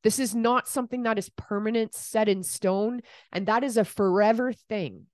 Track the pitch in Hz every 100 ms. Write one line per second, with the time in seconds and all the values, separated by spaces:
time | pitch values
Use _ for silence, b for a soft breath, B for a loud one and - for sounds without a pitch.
0 | 220 214 254 226 233 247 - - 247 254
1 | 233 220 185 - - 202 214 233 220 -
2 | - 220 214 190 180 - 190 190 214 247
3 | B B B - 196 220 269 226 208 -
4 | 196 185 208 226 254 233 _ 214 156 95
5 | -